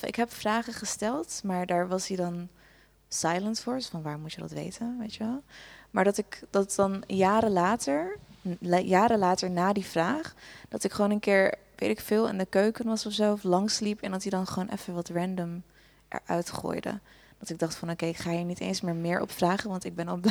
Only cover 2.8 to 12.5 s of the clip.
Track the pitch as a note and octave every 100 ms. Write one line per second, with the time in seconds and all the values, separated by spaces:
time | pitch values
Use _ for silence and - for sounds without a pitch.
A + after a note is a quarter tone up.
2.8 | _ _ - - D#3+ F3 G#3 A3+ - B3+
3.8 | A#3+ E3 D3+ D3 D#3 E3 D#3+ D3+ E3 -
4.8 | A#3 B3 A3 - A3 C4 - - - -
5.8 | - G3+ F#3+ G3+ G#3 - - G3 G3 -
6.8 | G3 G3 - F#3+ F#3+ A3 A3+ F#3 F3+ A#3
7.8 | - C#4+ F4+ G#4 - - F#3+ F3 F3 F3
8.8 | F#3 F#3 A#3 A3 F#3 F#3 F#3 F3 F#3 G#3
9.8 | F#3+ E3+ E3+ D4+ D#4+ - - - - A3
10.8 | G3 - G3+ G#3 G#3 G3 F#3+ - - -
11.8 | G3+ G#3+ - G#3+ A3+ G3 F#3